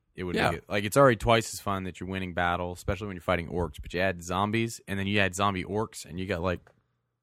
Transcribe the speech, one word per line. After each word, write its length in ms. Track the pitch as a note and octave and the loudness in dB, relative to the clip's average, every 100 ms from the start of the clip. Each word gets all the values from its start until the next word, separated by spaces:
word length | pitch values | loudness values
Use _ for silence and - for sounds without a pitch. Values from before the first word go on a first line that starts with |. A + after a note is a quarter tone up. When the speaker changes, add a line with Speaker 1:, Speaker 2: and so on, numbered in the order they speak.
| _ - | _ -8
Speaker 1:
it 80 | |
would 100 | F2+ | -4
Speaker 2:
Yeah. 160 | C3+ - | 0 0
Speaker 1:
make 80 | D#2+ | 0
it, 60 | - | -2
like, 160 | G#2 | -2
it's 120 | G#2 C3+ | 2 6
already 200 | C#3 A2+ | 6 6
twice 380 | A#2+ A2+ A2 | 4 2 2
as 60 | - | -6
fun 240 | - G2 | -4 -4
that 160 | F#2 E2+ | -4 -8
you're 80 | F2+ | -6
winning 260 | F#2+ F#2 | -4 -4
battle, 380 | F2 F2 F2 F2+ | 0 2 0 -2
especially 340 | F2 - G2 G#2 | -6 -4 -4 -6
when 100 | F#2 | -6
you're 60 | |
fighting 260 | - F2 D#2+ | 0 0 0
orcs. 320 | E2+ E2 - | -2 -2 -4
But 140 | - | -6
you 60 | E2+ | 0
add 220 | F#2+ F2+ | 2 0
zombies, 560 | E2+ F2+ G#2 A2+ A2+ - - | -2 0 2 0 -2 -4 -6
and 100 | G2 | -4
then 80 | F#2+ | 0
you 140 | G#2 | 2
add 140 | F#2+ F2+ | 2 2
zombie 260 | G2+ F#2+ | 0 0
orcs, 420 | - G2+ A2 - | -2 -2 -4 -8
and 140 | - E2+ | -10 -6
you 80 | F#2 | -2
got, 160 | F2+ | 0
like, 260 | F2+ F2 - _ _ _ _ _ | 0 0 -4 _ _ _ _ _